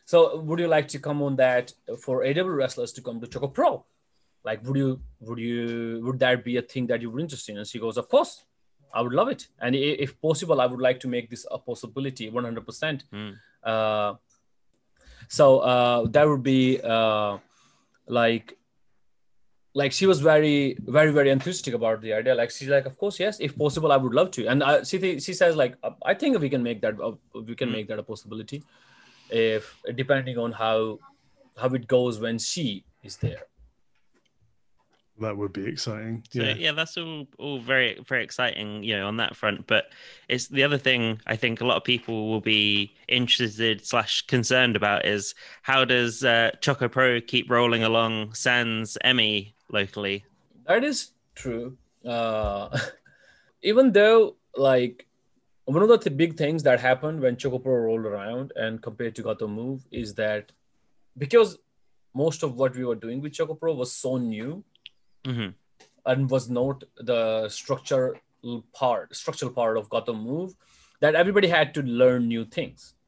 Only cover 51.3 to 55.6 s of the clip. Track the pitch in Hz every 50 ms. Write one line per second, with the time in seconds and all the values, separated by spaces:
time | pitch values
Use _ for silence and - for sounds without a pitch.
51.3 | _ - - 131 117 117 120 127 131 - _ _ _ _ - 120 117 117 117 113
52.3 | 110 107 107 101 101 101 98 - - 135 - - - - _ _ _ _ _ _
53.3 | _ _ _ _ _ _ - 190 214 247 269 254 185 202 208 220 226 226 214 -
54.3 | - _ _ _ - 127 135 135 131 127 123 120 - - - _ _ _ _ _
55.3 | _ _ _ _ _ _